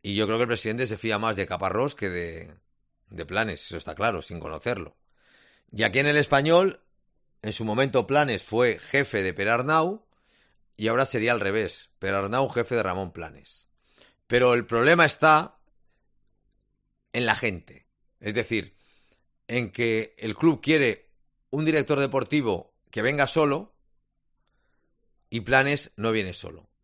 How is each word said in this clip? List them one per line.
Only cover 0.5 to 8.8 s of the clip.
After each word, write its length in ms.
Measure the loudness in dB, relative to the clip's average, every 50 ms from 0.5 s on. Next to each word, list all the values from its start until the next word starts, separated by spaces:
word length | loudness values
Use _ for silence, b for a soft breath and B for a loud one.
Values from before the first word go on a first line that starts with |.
| -2 -4 -4 -6 -4 -4 -4
se 120 | -6 -6 -6
fía 200 | -2 -2 -2 0
más 180 | 0 -2 -2
de 100 | -2 -4
Caparrós 480 | -4 -4 -4 -4 -2 0 0 -2 -2 -2
que 160 | -6 -6 -4
de, 440 | -4 -4 -6 -6 -10 -12 -16 -18 -20 _ _ _ _ _ _ _ _ _ _ _
de 180 | -14 -14 -12
Planes, 380 | -6 -4 -4 -2 -4 -6 -10 -12
eso 120 | -12 -12
está 180 | -10 -10 -10 -6
claro, 260 | -2 -2 -2 -2 -4
sin 200 | -8 -10 -14 -12
conocerlo. 560 | -10 -10 -12 -6 -6 -6 -6 -6 -8 -14 _ _ _ b b b b b b b b b b b b b
Y 120 | -4 -2 -2
aquí 160 | 2 2 2
en 60 | 2
el 100 | 4 4
Español, 680 | 2 2 4 2 2 4 6 6 6 4 4 -2 -6 _ _ _ _ _ _ _ _ _ _ _ _
en 100 | -10 -10
su 120 | -8 -6 -4
momento 420 | -2 0 0 0 2 2 0 0
Planes 360 | 2 2 2 2 2 -2 -6
fue 360 | -6 -2 2 2 2 2 2
jefe 440 | -2